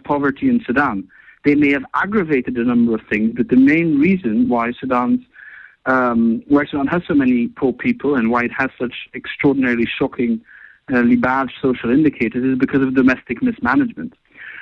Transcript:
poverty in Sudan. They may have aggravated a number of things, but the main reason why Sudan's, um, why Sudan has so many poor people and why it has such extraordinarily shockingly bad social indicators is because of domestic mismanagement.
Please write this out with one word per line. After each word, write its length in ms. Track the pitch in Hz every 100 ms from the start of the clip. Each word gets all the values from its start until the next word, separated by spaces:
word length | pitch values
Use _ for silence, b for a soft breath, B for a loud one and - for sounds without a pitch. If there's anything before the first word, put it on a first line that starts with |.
poverty 460 | - 143 139 135 135
in 140 | 120 110
Sudan. 420 | 123 143 98 - b b b
They 120 | 147 147
may 160 | 143
have 140 | 139 131 143
aggravated 640 | 190 214 165 135 131 127
a 60 |
number 300 | 120 120 117
of 80 | 110 -
things, 240 | 107 113 120
but 140 | 117
the 60 | 127
main 440 | 135 160 170 143
reason 480 | 165 190 120 107 123
why 260 | 120 117 120
Sudan's, 420 | 131 123 123 123 - B B B B B 131
um, 560 | 131 123 117 113 113 -
why 180 | 143 143
Sudan 200 | 147 135
has 140 | 175 -
so 80 | 147
many 320 | 127 123 117
poor 260 | - 135
people 400 | 123 131 120 135 139
and 140 | 113
why 140 | 120
it 80 | 117
has 180 | 117 131 -
such 300 | 123 - - 127
extraordinarily 720 | - - 147 135 127 120 113 -
shockingly 1200 | 135 - 120 113 - - - _ - 123 120 120
bad 340 | 127 135 127 -
social 300 | 135 123 117
indicators 540 | 135 151 - 113 123
is 160 | 131 131
because 240 | 131 135
of 100 | 131
domestic 480 | 131 127 127 - 120
mismanagement. 720 | 123 - 120 139 127 - - - B B B B